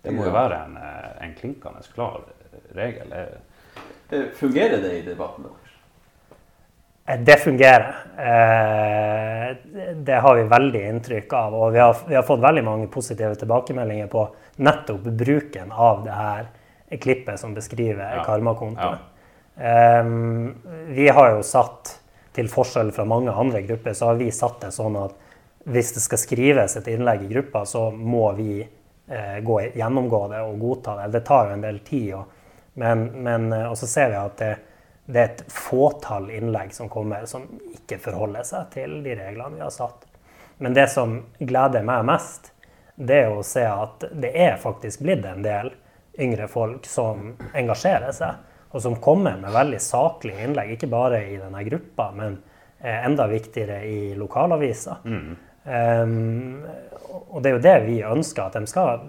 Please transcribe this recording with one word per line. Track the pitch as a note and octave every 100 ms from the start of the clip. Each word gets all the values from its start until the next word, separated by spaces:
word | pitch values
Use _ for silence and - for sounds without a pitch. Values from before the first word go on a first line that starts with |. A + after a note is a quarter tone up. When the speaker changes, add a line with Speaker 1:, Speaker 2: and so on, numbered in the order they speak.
Speaker 1:
Det | -
må | G#2+
jo | F#2
Speaker 2:
Ja. | F#2+ B2
Speaker 1:
være | E2
en, | D2+ D2
eh, | D2 D2 - - E2
en |
klinkende | D#2+ B2 - - - -
klar | - A#2+ - - - - - -
regel. | F#2 A#2+ - -
Det | F2 - - _ _ - - - - _
Speaker 2:
Eh, | C#3+ C3
fungerer | - C#3 C3+ A3 G#2
det | F#2+
i | E2+
debatten | F2 E2+ D#2 -
deres? | - - - _ _ _ _ _ _ - _ _ _ _ _ _ -
Speaker 3:
Eh, | B2+
det | A#2+ D3
fungerer. | E3 C3 C3 B2 - - - -
Eh, | B2+ A#2 A2+ A2+ G#2+ G#2+ G#2+ G#2+ G#2+ G#2+ A2 A2+ B2 B2+ -
det, | G3+ F3+ D#3+
det | C#3
har | B2+ C3+ A#2+
vi |
veldig | A2 A#2+ C#3 A2+ G2+
inntrykk | A2+ A#2 A2 -
av, | C3 A2
og | A2 A2+
vi | A#2
har, | A#2+ A2+ -
vi |
har | C3+
fått | B2 C3
veldig | B2+ D#3+
mange | A2+ A2 G#2+
positive | C3+ A#2+ A2+ A2
tilbakemeldinger | G#2 A2 A#2+ B2+ B2+ A2+ G#2+ G2+
på | A#2 G#2+ - - -
nettopp | C#3 D3+ - G2+ A2+ A2+
bruken | B2 D3 D3 F#2+ F#2
av | G#2+ A#2 G#2
det | G#2+ G#2
her | G#2+ G#2 A2+ _ _ _ _ D#3
klippet | C3 B2+ A#2+ G2+
som | A2+
beskriver | G#2+ A2 A2+ A2+ G2+ G2 B2+
Speaker 1:
Ja. |
Speaker 3:
karmakontoen. | C3 G#2+ A#2 A2+ A2+ A2+ F2 E2 - _ _ _ _ -
Speaker 1:
Ja. |
Speaker 3:
Ehm, | A#2+ A#2 A#2 A#2 A#2 A#2 A#2 A#2 A#2 - F#3 E3 E3
vi | C3 C#3+
har | C3+ B2+
jo | G#2+
satt, | G#2 - - - - - _ _ _
til | - A2+
forskjell | - B2 B2+ G#2+
fra | -
mange | G#2+ A#2 B2+
andre | G2+ C3 A2
grupper, | G2 A2+ A2+
så | G2+ A#2+
har |
vi | A#2 A#2+
satt | - A#2+ -
det | G#2
sånn | - A2 G#2
at | G2 - - - _ _ -
hvis | B2 A#2
det | A#2
skal | - A#2+
skrives | - A#2+ C3+ C#3 G2 A2+
et | A2
innlegg | A2+ B2 G#2
i | G2
gruppa, | A#2 C#3 G#2+ G2+
så | A#2+ A2
må | A2 A2+ A#2+ G#2+ G2
vi, | G#2+ G2+ A2+ _ _ _ -
eh, | A#2+ G#2 G2+
gå, | A2 A2 A2
gjennomgå | A#2 A2+ C3 B2 A2 G2+
det | G#2+
og | A2 G#2+
godta | A#2 C3 - G2+
det. | G#2
Det | A#2 A2+
tar | C#3 G#2
jo |
en | G2+
del | G#2+ G#2
tid, | - C#3+ G#2
og, | F#2+ G2 _ _ _ _
men, | - A#2 A2+ A#2 B2+
men, | B2 A#2 A2+
eh, | A2 A#2
og | A2+
så | A#2
ser | D3+ C3
vi | G2+
at | G2+ -
det, | A2 G#2 - _ _ _ -
det | A#2+
er |
et | A2+ - -
fåtall | - - B2+ C#3+ - - G#2 G2
innlegg | A2 A2+ G#2+ F#2+
som | - A2
kommer | A2+ G#2+ G2+ A#2
som | B2+ C3 A2+ -
ikke | - - F#2+
forholder | - F#2 G#2+ G2+
seg | - F3+ F3
til | C3+ C3+ D3+
de | C#3+ A2
reglene | F#2+ G#2+ C3+ D#3
vi |
har | D3
satt. | - A#2+ - _ _ _ _ - _
Men | B2+
det | B2+ C#3
som | - A#2 A2+ - _
gleder | C3 B2+ C3+ B2
meg | G#2+ B2
mest, | A2+ E3+ - - - _ _ _ _ -
det | B2+ C#3
er | A2+
å | G#2
se | G2 C3
at | A2+ G2+ G#2+ - -
det | D#3 B2 D#3+
er | F3 F#2+
faktisk | A#2 G#2 A2 -
blitt | C#3+ F3
en | F2+ F2+
del | G#2 G#2 A#2+ - _ _ _ -
yngre | C3 G#2+ G#2+
folk | A#2+ A2 C3 -
som | - A2+ G#2+ G#2 A#2+ -
engasjerer | D3 A#2+ G#2 F#3 E3+ B2+
seg, | - E3 - - _ _
og | C3
som | B2 A#2
kommer | - E3+ F3+ F#2
med | G2
veldig | A2 C#3+ A2
saklige | - B2 D#3 - A2 G2
innlegg, | A#2+ C3 G#2 A2+
ikke | C#3+
bare | A#2 B2+ A#2
i | G2+ G2
denne | F#2+ G2
gruppa, | G#2 E3 - - G#2
men, | G2 G#2+ F#2+ - _ _ _
eh, | B2 A2 B2
enda | D3 A2
viktigere | A2 A2+ - G#2 G2+
i | G#2+ G#2 G2+
lokalavisa. | G2 G#2 - E3+ D#3+ C#3 A2+ - -
Speaker 1:
Mhm. | A#2 G#2 D2+ F2 - _ D3
Speaker 3:
Ehm, | B2 A#2 A#2 A2+ A2+ A2+ A2+ B2+ C3+ D#3+ - - - -
og, | F3+ -
og | E3
det | C3
er | B2
jo |
det | D#3+ E3+ A2
vi | A#2
ønsker, | G#2+ B2+ D#3 - F#2+
at |
de | A2+ G#2+
skal | F#3 E3 A#2+